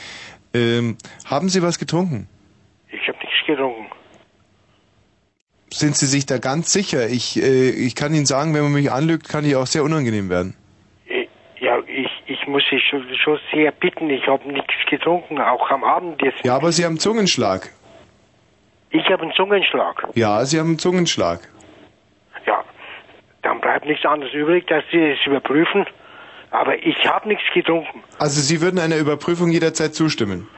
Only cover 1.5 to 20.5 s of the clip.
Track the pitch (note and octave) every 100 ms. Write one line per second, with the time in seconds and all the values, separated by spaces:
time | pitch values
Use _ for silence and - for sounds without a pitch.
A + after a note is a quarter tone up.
1.5 | F#3 E3+ E3 - D#3+ F#3+ A#2 F#2 _ _
2.5 | _ _ _ _ - - - - - -
3.5 | C#3+ C3+ A2+ G#2 - - - _ _ _
4.5 | _ _ _ _ _ _ _ _ _ _
5.5 | _ _ - D3 C#3+ C#3 C#3 C3+ B2+ C3
6.5 | D3+ E3 G3 G3 D3 A2+ B2 - C3 C3+
7.5 | C3 C3 - B2 - D3 D#3 C#3 C3+ D#3+
8.5 | D3+ D3 C#3+ C#3+ B2 D#3+ D#3+ - D3+ D3
9.5 | C3 C3 D#3+ D3 D#3+ B2 G#2+ F#2+ F2+ F#2
10.5 | - _ _ _ _ - - - - -
11.5 | - B2+ A#2+ - C3+ B2 - - C3+ C#3
12.5 | C#3+ - C3 - C#3+ B2+ C3 - D3+ -
13.5 | D3+ D3+ - F3 - D#3+ C3 - C3+ C#3
14.5 | C#3 - - - C#3+ D#3+ F3 - D3 -
15.5 | - C#3+ C3+ A#2 D#3+ F3 D3+ C3+ - B2+
16.5 | B2 E3 E3 E3+ D#3+ G3 A3+ F#3+ - G#2
17.5 | F#2+ - - - - - _ _ _ _
18.5 | _ _ _ _ D#3+ - F#3 D#3+ - F#3+
19.5 | G3+ E3+ C3 E2+ - - A#2 A2 G#2 C#3